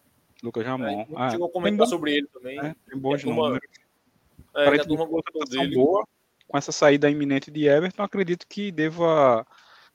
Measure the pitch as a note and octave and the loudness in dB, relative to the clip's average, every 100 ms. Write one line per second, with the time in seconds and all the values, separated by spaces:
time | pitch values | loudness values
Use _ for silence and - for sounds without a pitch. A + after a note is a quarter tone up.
0 | _ _ _ _ A#2 A#2 A2+ C3 A2+ G2+ | _ _ _ _ -8 -6 -4 -4 -6 -6
1 | A2 B2 B2+ A#2 E3+ F3+ F3+ G#3 G#3 F3 | -8 -4 -4 -2 -4 -2 -2 2 0 0
2 | D3+ D3 C#3+ - B2+ C#3 D3 D#3 _ C3+ | -2 -2 -4 -10 -14 -10 -10 -12 _ -8
3 | C3+ C#3+ C#3 D#3 D3+ B2+ - _ _ _ | -4 -4 -2 -2 -2 -4 -8 _ _ _
4 | _ _ _ _ _ D3 C#3+ C#3+ D3 D3+ | _ _ _ _ _ 0 4 4 2 -2
5 | D#3+ D#3+ - D#3+ C#3+ C3 C#3 D3 C#3+ G3 | -2 -4 -6 -8 -4 -2 0 4 4 2
6 | A3 _ _ _ - C#3+ C#3+ - D3+ C#3+ | -2 _ _ _ -8 -6 -4 2 4 6
7 | C#3+ D3 C#3+ C3+ D3 D3+ D3 C#3+ F#3 - | 4 2 0 -2 -4 0 4 4 2 -4
8 | G3+ G3+ F3 F3 - - G3+ D#3+ D#3 E3 | -6 -4 -4 -6 -8 -10 -8 -2 -4 0
9 | E3+ D#3 C3+ A2+ A2+ _ _ - _ | 2 4 6 4 0 _ _ -20 _